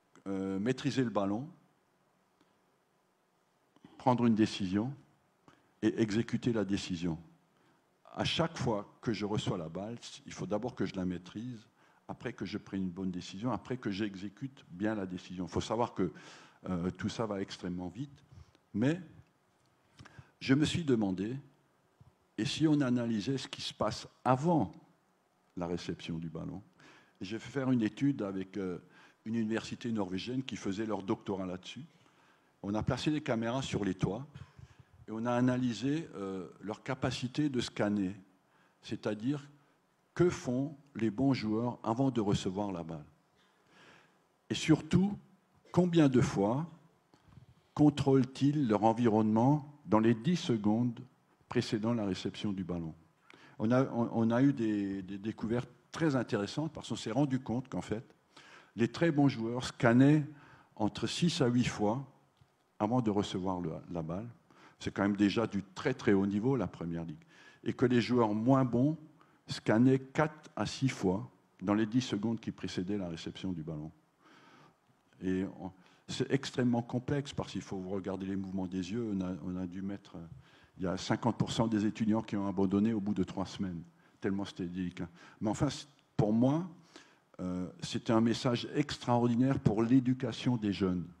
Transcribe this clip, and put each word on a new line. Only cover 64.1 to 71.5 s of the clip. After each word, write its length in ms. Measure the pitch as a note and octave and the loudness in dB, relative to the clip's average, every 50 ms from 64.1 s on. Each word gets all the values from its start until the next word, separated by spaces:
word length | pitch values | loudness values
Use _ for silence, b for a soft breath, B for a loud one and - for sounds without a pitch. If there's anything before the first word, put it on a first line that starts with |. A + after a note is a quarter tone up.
| E2+ G2 A#2 A#2+ A#2 - _ _ B B B B B B | -6 -6 -8 -10 -14 -18 _ _ B B B B B B
C'est 140 | - - - | -8 -6 0
quand 100 | - G2 | 2 2
même 140 | G2+ G#2 | 2 4
déjà 320 | G2 G#2 G2+ F2 A#2 A2 A2 | 4 4 4 4 2 0 0
du 160 | - G2 F#2 - - | -2 -4 -6 -8 -8
très, 180 | - - C#3 B2 | -4 -2 -2 -2
très 200 | - - A#2 G2+ | 0 2 4 4
haut 140 | F#2+ G2 | 4 4
niveau, 280 | G2+ G2 G#2 G#2+ C3 C#3 | 2 0 0 0 0 0
la 140 | B2 F#2 F2 | 0 -2 -4
première 360 | - - E2+ E2+ E2+ E2 E2+ | -6 -8 -8 -6 -6 -6 -8
ligue. 200 | E2 D2+ - - B B B B B B B B | -8 -12 -14 -16 B B B B B B B B
Et 80 | - G#2+ | -6 -2
que 120 | - C3+ | 2 2
les 160 | B2 B2 A#2+ | 4 4 4
joueurs 320 | G#2+ G#2+ B2 B2 A#2 G#2+ G#2 | 4 4 4 4 4 2 2
moins 320 | G#2+ A2 B2+ C#3 C3 C3+ | 2 4 4 6 6 4
bons 320 | A#2+ A2+ A#2+ C3 D3+ E3 - - - - b b b b b b - | 4 2 2 2 2 0 -2 -8 -16 -20 b b b b b b -12
scannaient 500 | - - - - G#2+ A2+ B2 C3 C3 C3 | -10 -4 0 4 6 6 8 6 6 4
quatre 520 | C3 - - - D3+ D#3+ D#3+ - - - - | 0 -2 0 0 0 0 0 -8 -18 -10 -6
à 120 | - G#2+ | -4 -4
six 220 | - - - C3 C3 | -4 -2 0 0 0
fois 400 | - - - F#2 F2+ G2+ B2 - - _ _ _ | 0 0 0 0 0 0 -4 -8 -14 _ _ _